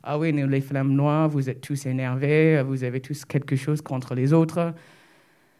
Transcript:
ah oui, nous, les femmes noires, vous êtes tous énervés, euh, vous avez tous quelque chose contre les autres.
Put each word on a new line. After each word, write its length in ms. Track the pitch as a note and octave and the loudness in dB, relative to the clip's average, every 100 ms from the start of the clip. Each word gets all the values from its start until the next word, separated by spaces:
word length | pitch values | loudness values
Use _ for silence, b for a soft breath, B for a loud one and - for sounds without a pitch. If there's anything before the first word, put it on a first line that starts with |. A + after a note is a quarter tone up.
ah 160 | - D3 | -6 -2
oui, 140 | E3 | 0
nous, 140 | D3 C3+ | 0 0
les 120 | C#3 | 0
femmes 320 | C3+ C#3 C3+ | 0 -2 2
noires, 360 | C3+ D3 D3+ D#3 | 2 2 2 2
vous 200 | D3 C3 | 0 -2
êtes 120 | B2 | -6
tous 260 | - C#3 C3 | -6 -6 -4
énervés, 720 | C3 C3 B2+ C#3+ D3+ D#3+ D#3 | -4 -4 -2 2 4 6 4
euh, 40 | |
vous 200 | C3+ C3 | 2 -2
avez 160 | B2 B2+ | -4 -6
tous 240 | B2+ D3 | -6 -10
quelque 320 | - C#3+ B2 C3 | -4 -4 -2 -2
chose 240 | D3+ D3+ | 0 -4
contre 340 | - C3 B2+ | -4 -8 -4
les 180 | B2+ C3 | -2 4
autres. 420 | D#3+ D#3+ E3 E3+ E3 b b b b b b b | 4 4 0 -4 -6 b b b b b b b